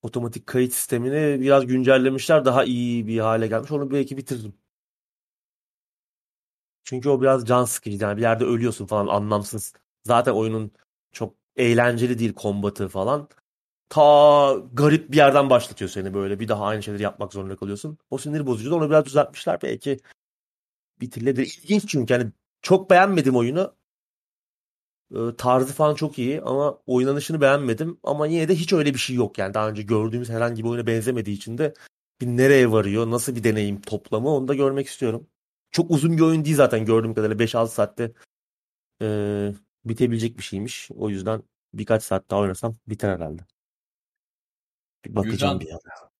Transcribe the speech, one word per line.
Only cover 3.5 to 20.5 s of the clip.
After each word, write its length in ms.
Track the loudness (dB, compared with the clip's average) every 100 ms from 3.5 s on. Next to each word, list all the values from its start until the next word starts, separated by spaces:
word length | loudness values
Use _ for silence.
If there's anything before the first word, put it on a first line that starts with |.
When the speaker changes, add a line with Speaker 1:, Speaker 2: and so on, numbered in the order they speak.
| -4 -4
Speaker 1:
Onu 200 | -6 -2
belki 260 | -2 -4 -8
bitiririm. 360 | -8 -10 -10 -18 _ _ _ _ _ _ _ _ _ _ _ _ _ _ _ _ _ _ _ _ _ _
Çünkü 260 | -10 -4 0
o 120 | 2
biraz 260 | 4 2 2
can 180 | 2 2
sıkıcı. 320 | -4 -8 -4
Yani 140 | -4 0
bir 40 |
yerde 220 | 0 0 0
ölüyorsun 400 | 0 -2 -4 -4
falan 220 | -2 0
anlamsız. 680 | -2 0 -2 -4 -10 -12 _ _ _
Zaten 280 | 0 2 2
oyunun 400 | 0 -2 -4 -8 _ _ _ _
çok 240 | -10 -10 _ _ 0
eğlenceli 640 | 2 4 2 2 -2 0
değil 140 | -2
kombatı 540 | -2 -4 -2 -4 -4 -8
falan. 420 | -4 -4 -4 -6 _ _ _ _ _ _
Ta 640 | 4 8 10 8 8 4 0 -4
garip 380 | 2 4 4 2
bir 60 | 6
yerden 320 | 6 6 4
başlatıyor 400 | 4 2 -10 -8
seni 220 | -6 -6
böyle. 260 | -4 -4 -6
Bir 80 | -4
daha 180 | -2 -2
aynı 180 | -4
şeyleri 200 | -8 -6
yapmak 300 | -6 -6 -10
zorunda 220 | -10 -12 -10
kalıyorsun. 420 | -10 -8 -10 -14 _
O 80 | -10
sinir 280 | -6 -4 -2
bozucu 260 | -4 -2
da 40 | -2
onu 140 | 4
biraz 160 | 4 4
düzeltmişler. 560 | 0 0 -4 -6 -4
Belki 380 | -6 -6 -6 -6 _ _ _ _ _